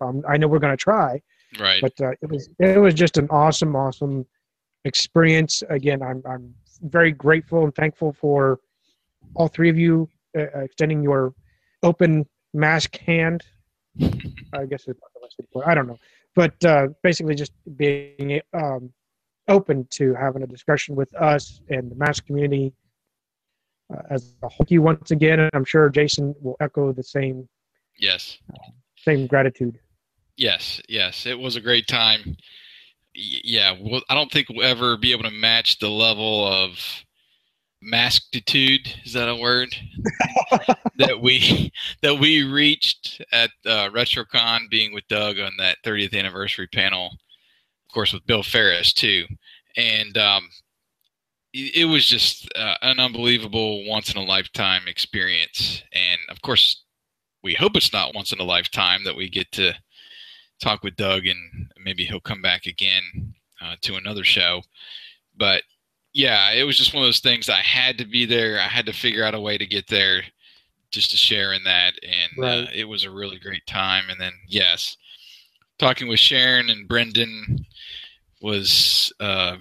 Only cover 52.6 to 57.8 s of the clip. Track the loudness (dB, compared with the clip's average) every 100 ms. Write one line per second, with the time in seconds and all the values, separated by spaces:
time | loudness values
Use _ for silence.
52.6 | -4 -2 0 0 0 0 0 0 0 -2
53.6 | -2 -4 -4 -4 -4 -6 -2 -2 -2 -2
54.6 | 0 0 -2 -6 -6 -2 -2 0 -2 -4
55.6 | -4 -6 -6 -2 -2 -2 -6 -12 -2 2
56.6 | 4 2 _ _ _ _ _ _ -6 0
57.6 | 2 2